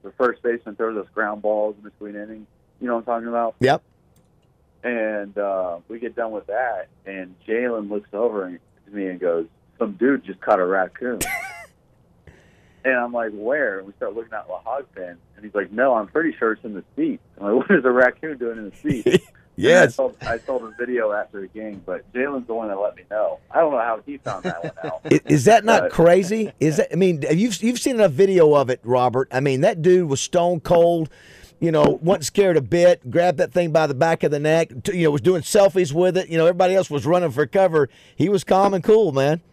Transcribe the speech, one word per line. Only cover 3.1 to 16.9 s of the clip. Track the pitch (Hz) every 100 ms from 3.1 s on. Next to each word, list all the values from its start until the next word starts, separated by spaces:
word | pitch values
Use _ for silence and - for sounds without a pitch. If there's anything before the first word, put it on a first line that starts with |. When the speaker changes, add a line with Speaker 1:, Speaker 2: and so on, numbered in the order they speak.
| 117 117
Speaker 1:
about? | 117 117 -
Speaker 2:
Yep. | 127 151 _ _ _ _ _ _ _ _ _ _
Speaker 1:
And, | 123 117 110 107 101 101
uh, | 101 95 90 85 _
we | 117
get | 117 113
done | 113
with | 107 95
that, | 107 127 101 92 _ 98
and | 98 92 90 -
Jalen | 113 123 113 101
looks | 104 -
over | 101 117 107
and, | 92 87 _ _ _
to |
me | 101 95
and | 90
goes, | 90 85 82 _ _ _
"Some | 110
dude | 95 120 135
just | - 95
caught | - 104
a | 90
raccoon." | 95 90 - 127 113
Speaker 2:
<laughs> | - - 784 740 659 _ _ _ _ _ - _ _ _ _ _
Speaker 1:
And | 131 127
I'm | 120
like, | 120 113
"Where?" | 104 107 147 127 95
And | 95
we |
start | - 117 107
looking | 113
at | 110 -
the |
hog | 90 101 131 135 -
pen, | 90 85 _ -
and |
he's | 107
like, | 104 90
"No, | 107 135
I'm | 117 101
pretty | 151 165 -
sure | 113
it's | 107
in | 113
the | 98 -